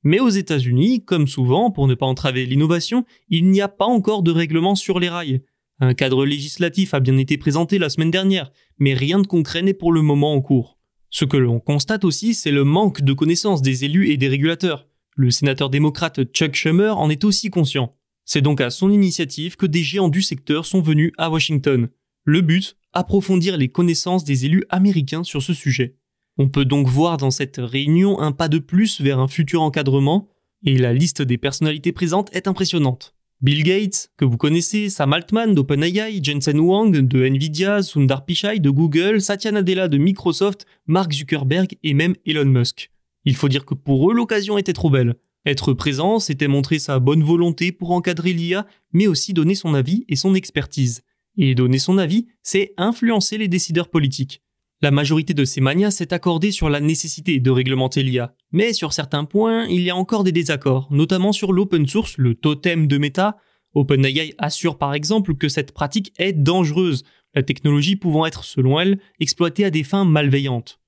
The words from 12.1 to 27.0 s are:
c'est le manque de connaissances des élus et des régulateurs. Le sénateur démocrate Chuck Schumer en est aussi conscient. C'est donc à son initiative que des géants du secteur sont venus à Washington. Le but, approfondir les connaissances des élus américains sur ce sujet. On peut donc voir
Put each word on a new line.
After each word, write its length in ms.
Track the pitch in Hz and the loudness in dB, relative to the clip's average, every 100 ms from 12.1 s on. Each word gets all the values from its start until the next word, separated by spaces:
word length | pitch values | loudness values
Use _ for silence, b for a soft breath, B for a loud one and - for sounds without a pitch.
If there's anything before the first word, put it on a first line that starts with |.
| 147 220 226 | -2 -2 -2
c'est 160 | 165 | 0
le 120 | 143 | 2
manque 380 | 139 165 208 - | 2 4 2 2
de 120 | 139 | 0
connaissances 500 | 139 156 170 214 175 | 0 0 0 0 0
des 220 | 135 127 139 | 0 -2 0
élus 260 | 165 196 | 0 2
et 60 | 147 | 2
des 100 | 135 | 0
régulateurs. 600 | 139 151 165 185 143 _ _ _ - | 2 0 0 -2 -4 _ _ _ 0
Le 160 | 127 | 0
sénateur 400 | 120 143 135 139 | 2 0 0 -2
démocrate 540 | 135 151 147 165 - 131 | 2 0 0 -6 -4 -4
Chuck 220 | - 156 | 0 -2
Schumer 400 | 135 160 170 214 214 | 0 0 2 2 0
en 140 | 151 | 0
est 140 | 151 | 0
aussi 260 | 208 190 214 | 0 0 -2
conscient. 460 | 185 143 139 120 _ _ _ - | 0 0 0 -4 _ _ _ -4
C'est 160 | 151 | 0
donc 200 | 139 143 | 0 0
à 80 | 123 | -2
son 200 | - 190 | 0 2
initiative 680 | 202 196 160 156 143 160 - | 4 2 0 -6 -6 -10 -4
que 80 | 190 | -2
des 180 | 160 | 0
géants 240 | 147 185 185 | -2 0 0
du 140 | 156 | 0
secteur 440 | 190 135 - 147 160 | -2 -6 -2 -2 0
sont 140 | 190 | 0
venus 320 | 160 151 165 - | 2 2 2 0
à 120 | 165 | -2
Washington. 600 | 160 - 151 143 135 117 _ _ _ | -2 0 0 0 0 -2 _ _ _
Le 160 | - 156 | 0 2
but, 380 | 170 170 - - _ | 2 0 -2 -12 _
approfondir 640 | 175 - 202 190 185 175 180 | -4 0 0 2 0 0 0
les 100 | 131 | -2
connaissances 560 | 156 175 160 - 185 | 0 0 0 0 -2
des 220 | 151 135 135 | 0 -2 2
élus 180 | 180 - | 0 0
américains 560 | 180 196 185 135 156 175 | 2 2 2 -2 -4 -6
sur 180 | 147 | -8
ce 100 | - | -4
sujet. 440 | 165 - 123 123 _ _ _ _ - | -4 -2 -2 -4 _ _ _ _ -2
On 100 | 139 | 0
peut 160 | 139 | 2
donc 240 | 135 143 135 | 0 2 2
voir 300 | 127 | 2